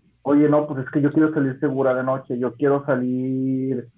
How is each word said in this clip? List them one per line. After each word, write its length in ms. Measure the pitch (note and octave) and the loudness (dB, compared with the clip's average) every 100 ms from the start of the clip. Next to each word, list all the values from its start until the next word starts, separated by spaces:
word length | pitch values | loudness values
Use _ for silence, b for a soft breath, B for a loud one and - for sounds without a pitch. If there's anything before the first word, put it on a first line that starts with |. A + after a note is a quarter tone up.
| _ _ | _ _
"Oye, 260 | C3+ D3 D3 | 0 4 4
no, 180 | D3 D3+ | 2 0
pues, 180 | C3+ C3 | -6 -4
es 60 | |
que 100 | D3+ | 0
yo 100 | C#3+ | 2
quiero 220 | D#3 D#3 | 2 2
salir 260 | D#3 C3+ C3 | 2 -2 -2
segura 340 | D3+ C3 C3 | -2 0 0
de 100 | B2+ | 0
noche, 340 | C3 C3 - B2 | -2 -4 -6 -4
yo 160 | B2 B2 | -4 0
quiero 300 | C#3+ C#3 C#3+ | 0 0 0
salir 1040 | B2+ B2+ B2+ C3 C3 C3 C3 C3 B2 A#2 | -2 -2 -4 -4 -2 -2 -2 -4 -6 -8